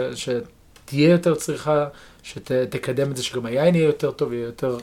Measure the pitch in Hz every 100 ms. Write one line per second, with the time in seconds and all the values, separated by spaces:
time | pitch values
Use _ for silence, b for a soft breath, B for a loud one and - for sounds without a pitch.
0 | 127 123 - 120 117 _ _ - - 139
1 | 151 175 175 151 - 139 147 151 147 -
2 | B B - - - 127 127 131 - 127
3 | 139 131 123 123 117 123 160 175 156 147
4 | 143 135 135 120 117 120 135 120